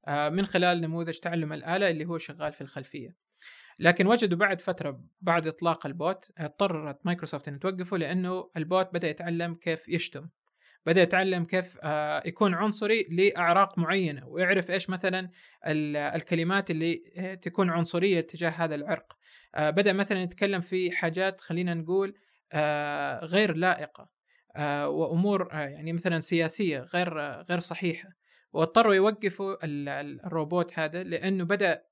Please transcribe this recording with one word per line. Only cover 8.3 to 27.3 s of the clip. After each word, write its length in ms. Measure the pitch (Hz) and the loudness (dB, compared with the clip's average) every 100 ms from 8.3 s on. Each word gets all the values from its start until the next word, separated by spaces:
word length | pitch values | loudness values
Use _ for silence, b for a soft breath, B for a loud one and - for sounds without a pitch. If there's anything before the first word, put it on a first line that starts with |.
| 185 - 170 | -6 -8 -8
البوت 360 | 156 185 185 | 0 2 2
بدأ 160 | 175 170 | -2 -4
يتعلم 460 | 151 170 170 170 170 | -4 -4 -2 -2 -4
كيف 340 | - 165 - | -4 -4 -2
يشتم، 400 | 165 - 143 165 _ _ b b b - | -4 -4 -10 -14 _ _ b b b 0
بدأ 160 | 175 | 4
يتعلم 440 | 175 185 190 180 170 | 4 4 0 -2 0
كيف، 320 | 185 180 - | -2 -4 -10
آه، 420 | 156 151 151 151 - | -4 -4 -2 -4 -6
يكون 280 | 175 208 | 0 2
عنصري 500 | 170 208 208 208 226 | 2 0 -2 0 0
لأعراق 760 | 196 170 196 180 170 180 196 185 | 0 4 4 4 4 6 4 2
معينة، 500 | 165 190 175 143 131 | 0 2 0 -4 -8
ويعرف 440 | 160 180 190 180 | -2 2 2 2
إيش 180 | 185 180 | -2 -2
مثلًا 400 | 185 185 185 185 b b b - | -2 -2 -2 -6 b b b -4
ال-، 300 | 151 151 147 | -2 0 -2
الكلمات 760 | 147 165 - 170 165 196 196 | -2 -4 -2 -2 2 0 0
اللي، 320 | 160 165 170 - - | -2 0 -2 -8 -10
آه، 160 | 185 | -8
تكون 360 | 185 185 175 185 | -6 -6 0 2
عنصرية 520 | 170 165 175 190 175 | 2 0 2 2 2
تجاه 280 | 165 160 165 | 0 -2 -4
هذا 260 | 160 165 147 | 0 -2 -2
العرق. 420 | 147 156 _ - b b b - | -4 -4 _ -20 b b b 0
آه، 140 | 151 | 2
بدأ 240 | 160 202 | 4 4
مثلًا 280 | 190 196 196 | 4 2 0
يتكلم 400 | 185 - 202 190 | -2 0 0 0
في 300 | 180 185 180 | 0 0 0
حاجات، 500 | 175 170 165 190 190 | 0 -2 0 -2 -2
خلينا 320 | - 165 180 | -6 -2 -2
نقول، 420 | 170 160 190 196 202 b b _ | -2 0 0 0 -4 b b _
آه، 760 | 156 151 147 147 147 143 120 160 | -2 0 0 -2 -2 -4 -4 0
غير 300 | 180 214 160 | 2 2 2
لائقة، 540 | 185 - 151 - - _ _ _ _ 151 | 2 2 -4 -14 -20 _ _ _ _ -6
آه، 340 | 147 143 147 | -2 0 0
وأمور، 640 | 151 160 165 202 196 180 | 0 0 2 2 2 0
آه، 40 | 156 | -4
يعني 360 | 143 147 156 | -8 -8 -6
مثلًا 260 | 170 180 165 | -2 0 -2
سياسية 600 | 160 175 160 - 196 143 | 0 0 0 0 -2 -2
غير، 420 | 127 175 180 156 | -4 -2 -2 -2
آه، 200 | 147 | -6